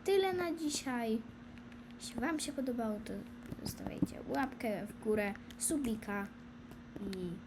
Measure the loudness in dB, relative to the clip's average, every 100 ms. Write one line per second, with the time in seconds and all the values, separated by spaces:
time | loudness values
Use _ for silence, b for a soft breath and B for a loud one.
0 | 8 8 8 4 2 2 0 0 0 0
1 | 2 2 0 -12 -12 -12 -12 -14 -12 -10
2 | -6 0 2 2 0 0 0 2 2 0
3 | -2 -6 -6 -10 -8 -6 -6 -4 -4 2
4 | 2 2 -2 0 0 0 0 0 -2 -4
5 | 4 4 4 0 -8 -2 2 2 2 0
6 | 0 -2 -2 -8 -14 -14 -14 -14 -10 -6
7 | -4 -2 -2 -4